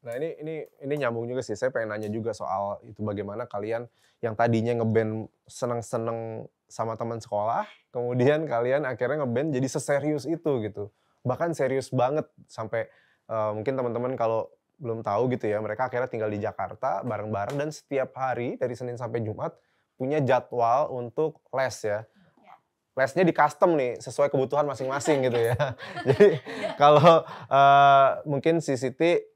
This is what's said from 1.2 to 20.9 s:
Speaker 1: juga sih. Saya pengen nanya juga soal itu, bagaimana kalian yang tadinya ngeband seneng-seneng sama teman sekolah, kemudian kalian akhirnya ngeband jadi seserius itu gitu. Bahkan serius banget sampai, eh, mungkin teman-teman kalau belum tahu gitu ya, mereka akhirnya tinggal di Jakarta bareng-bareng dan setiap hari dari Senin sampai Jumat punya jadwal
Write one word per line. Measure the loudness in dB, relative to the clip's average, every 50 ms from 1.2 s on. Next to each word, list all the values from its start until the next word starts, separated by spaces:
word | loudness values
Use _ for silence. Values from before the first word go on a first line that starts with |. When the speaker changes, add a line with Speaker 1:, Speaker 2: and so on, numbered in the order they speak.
| -6
Speaker 1:
juga | -6 -6 -6
sih. | -6 -6 -6 -2
Saya | -2 -4 -2
pengen | -4 -6 -6
nanya | -6 -8 -6
juga | -6 -6 -6 -4 -6
soal | -6 -6 -6 -6 -4 -4 -4 -4 -6 -8 -12
itu, | -20 -12 -8
bagaimana | -6 -6 -4 -4 -6 -8 -8 -10 -10 -8
kalian | -8 -8 -6 -4 -4 -6 -6 -10 _ _ _ _ _ _
yang | -6 -6 -4 -2
tadinya | -2 0 0 0 0 0 0 0
ngeband | 0 2 2 2 2 0 -4 -8 -10 -12 _ _ _
seneng-seneng | -20 -10 -8 -6 -4 -4 -6 -6 -6 -6 -6 -4 -4 -6 -6 -8 -10 -10 -12 -14 -16 _ _ _
sama | _ -10 -8 -6 -6 -6
teman | -6 -6 -6 -6 -8
sekolah, | -10 -6 -4 -4 -2 -2 -2 -4 -6 -8 -12 _ _ _
kemudian | _ -8 -6 -4 0 2 4 4 4 2 0
kalian | -2 -2 -2 0 0 0 0 0
akhirnya | -2 -4 -4 -4 -4 -2 -2 -4
ngeband | -2 -2 -2 -2 -2
jadi | -2 -2 -2 -2
seserius | -4 -6 -4 -2 -2 -2 0 -2 -4 -4 -4 -4
itu | -6 -4 _ -2 -2 -2
gitu. | -4 -6 -8 -8 -12 -12 _ _ _ _ _ _ _
Bahkan | -4 -4 -2 -2 -4 -2 -2
serius | -2 -2 0 -2 -4 -4
banget | -2 0 0 0 0 -2 -4 _ _ _ -20
sampai, | _ -12 -12 -10 -6 -6 -6 -6 -6 _ _ _ _ _ _ _
eh, | _ -4 -2 -2 -2
mungkin | -2 -2 -2 -2 -2
teman-teman | -2 -2 -2 -2 -2 -4 -4 -2
kalau | 0 0 0 2 0 -2 -4 _ _ _ _ _
belum | _ -8 -8 -8 -6
tahu | -4 -2 0 0 0 0
gitu | -2 -2 -2 -2
ya, | -2 -2
mereka | -2 -4 -4 -4 -4 -4
akhirnya | -2 -4 -4
tinggal | -4 -4 -4 -4 -2
di | -4 -4
Jakarta | -4 -6 -6 -6 -8 -8 -8 -6 -4 -4 -4 -4
bareng-bareng | -4 -6 -6 -6 -6 -6 -4 -4 -4 -4 -4 -4
dan | -4 -6
setiap | -6 -10 _ _ -2 -2 -2 -2 -4
hari | -6 -4 -4 -2 -2 -4 -6 -4 -4
dari | -4 -4 -4
Senin | -6 -8 -10 -8 -8
sampai | -8 -4 -4 -4 -4
Jumat | -4 -4 -4 -6 -8 -8 _ _ _ _ _ _ _ _
punya | _ -4 -2 0 0
jadwal | 4 4 4 2 2 -2 -2 0 2 4 4 2 0 -2